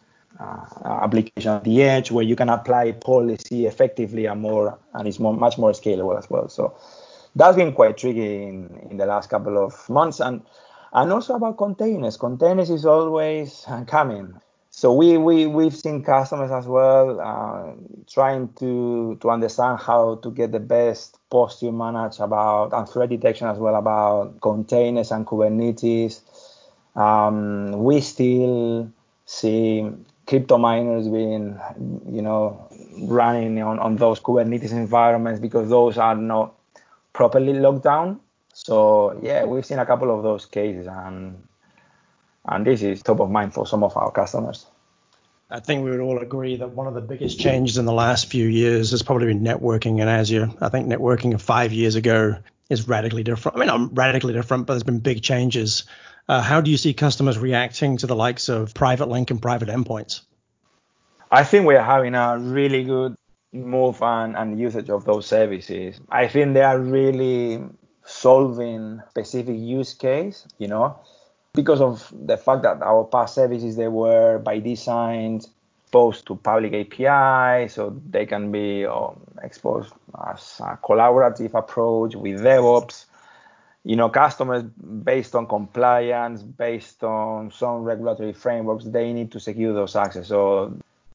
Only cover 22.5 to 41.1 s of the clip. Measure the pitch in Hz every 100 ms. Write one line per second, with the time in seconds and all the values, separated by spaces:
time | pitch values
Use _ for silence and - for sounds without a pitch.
22.5 | 104 107 120 107 123 123 120 120 113 117
23.5 | 107 110 107 107 107 104 104 101 - 110
24.5 | 107 107 120 120 120 113 110 110 110 107
25.5 | 110 117 117 117 113 113 110 _ - -
26.5 | - _ _ _ - 107 107 107 107 104
27.5 | 101 101 101 117 147 139 - 127 127 127
28.5 | 123 117 117 113 - _ _ - - 110
29.5 | 110 110 107 107 - - _ - 135 131
30.5 | 123 117 117 120 117 110 110 110 110 104
31.5 | 101 - - 127 - - 110 107 107 107
32.5 | 104 - - - - 101 120 117 120 113
33.5 | 110 110 110 113 110 117 110 - 120 113
34.5 | 120 117 117 110 117 117 117 113 110 110
35.5 | 117 107 120 120 110 113 110 113 110 110
36.5 | - _ _ _ _ _ - 120 135 135
37.5 | 139 139 139 147 147 175 202 _ _ _
38.5 | - - 110 107 107 101 - 110 - -
39.5 | 127 - 139 120 123 127 110 110 104 -
40.5 | 104 104 92 90 95 92